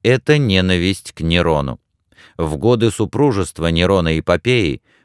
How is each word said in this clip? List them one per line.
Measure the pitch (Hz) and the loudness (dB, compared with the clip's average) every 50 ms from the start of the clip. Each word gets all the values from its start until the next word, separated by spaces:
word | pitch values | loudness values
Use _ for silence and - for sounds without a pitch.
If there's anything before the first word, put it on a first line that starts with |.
это | - 113 127 - - - 151 | 0 0 0 2 2 2 2
ненависть | 147 139 107 95 92 92 92 92 87 87 95 98 - - - | 2 2 2 2 2 2 2 2 0 0 0 -2 -4 -8 -16
к | - - | -10 -6
Нерону. | 82 82 85 87 82 82 78 73 69 67 60 - _ _ _ _ _ _ _ - - - _ | -2 0 0 2 2 2 0 0 -2 -4 -8 -12 _ _ _ _ _ _ _ -20 -20 -16 _
В | - 82 78 - 67 | -8 -6 -6 -4 -2
годы | - 117 123 113 113 110 | 0 0 2 2 0 0
супружества | - - 107 90 - 117 147 143 104 98 90 - - - 82 85 | -2 -2 -4 -4 -2 0 0 0 0 -2 -4 -6 -6 -4 -2 -2
Нерона | 85 82 87 90 98 92 82 80 80 80 | 0 2 2 2 2 2 0 0 -2 -2
и | |
Попеи | - - 87 85 - 120 127 120 95 78 64 - _ _ _ _ | 0 0 0 0 0 0 0 0 0 -2 -4 -6 _ _ _ _